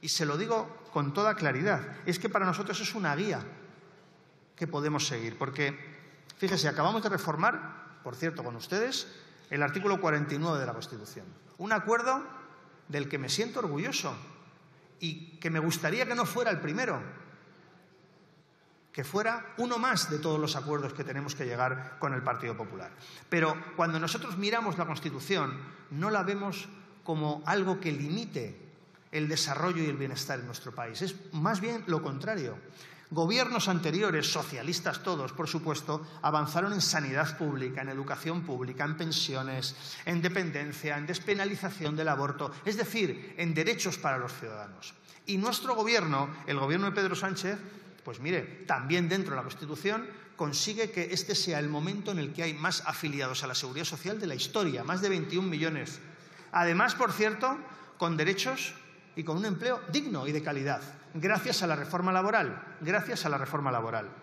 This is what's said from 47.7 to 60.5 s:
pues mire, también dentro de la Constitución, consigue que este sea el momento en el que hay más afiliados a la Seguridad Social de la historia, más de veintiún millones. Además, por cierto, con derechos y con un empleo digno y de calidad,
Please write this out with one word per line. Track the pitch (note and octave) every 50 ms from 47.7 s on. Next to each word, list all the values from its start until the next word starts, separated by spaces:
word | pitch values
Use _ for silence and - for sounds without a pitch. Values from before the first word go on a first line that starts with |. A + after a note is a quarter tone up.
| - - - - - - -
pues | - A#2 G#2+
mire, | B2+ D#3 F3+ E3+ B2+ - - - -
también | - E3 C3 B2 C3+ E3 F3+ F3 E3
dentro | F3 G3 F#3+ D#3 C#3+
de |
la | C3 B2
Constitución, | C3 C3 - E3 D3 D3+ C#3+ - F#3+ G#3 A3+ A#3 G#3 - - - - -
consigue | - E3 D3 C#3 - - G#3+ G#3+ A3 A3+ G#3+
que | A3 F#3 E3+ E3 F3+
este | F3+ - - G#3
sea | - - F#3 E3 D3
el | D3 D3
momento | D3+ D3 D#3 F3+ G3+ G#3 G3 - G3+
en | E3+
el | D3 C3+ D3
que | - E3+
hay | E3 D#3
más | D3 D3+ F3+ F3+ - -
afiliados | D#3+ C#3+ - - D#3 C#3+ C#3+ C#3 B2+ C3 B2 D3
a |
la | C3+ B2+
Seguridad | - - C3 B2+ C#3+ E3+
Social | D#3+ - D3+ - F#3 G#3 A3
de | G#3
la | F3 C#3+
historia, | B2 - - - A3 G3+ E3+ C3+ A#2+ A#2
más | C3 F3 F#3 F#3+
de | G3+
veintiún | F#3+ F3 D#3 C3+ D3+ F3+ F#3+ F#3+
millones. | E3 D3 D#3 E3 D#3 C#3+ B2 - - - - - - - - - - - - -
Además, | - F3 F3 E3+ - F3 A3 B3 -
por | - B3+ A3 D#3+
cierto, | D#3+ G#3+ A3 G#3+ - - C4 C4+ D#4 - - - - - - - -
con | F3+ E3+ E3+
derechos | D#3 D3+ E3+ G3 G3 - B3 C4 - - - - - - - - - - - -
y | - D#3+
con | E3 D#3
un | E3+ G3+
empleo | A3 G3 D#3+ A#3 A#3+ B3+ A3+ - - D#3+
digno | D4 C#4+ D4 G#3 D3 B2+
y | C#3 D3
de | D3+ D3+
calidad, | D#3